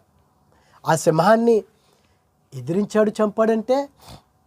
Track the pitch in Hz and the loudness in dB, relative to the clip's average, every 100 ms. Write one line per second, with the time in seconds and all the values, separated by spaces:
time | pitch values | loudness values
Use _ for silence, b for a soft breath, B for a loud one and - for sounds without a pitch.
0 | _ _ _ _ _ b b b 139 160 | _ _ _ _ _ b b b -2 0
1 | 170 160 180 226 233 220 - _ _ _ | 0 2 2 4 4 0 -2 _ _ _
2 | _ _ _ _ _ 131 123 180 202 214 | _ _ _ _ _ -14 -6 -4 -2 0
3 | 214 208 214 214 220 226 214 262 285 _ | 0 0 -4 0 0 0 0 -2 -2 _
4 | B B B _ | B B B _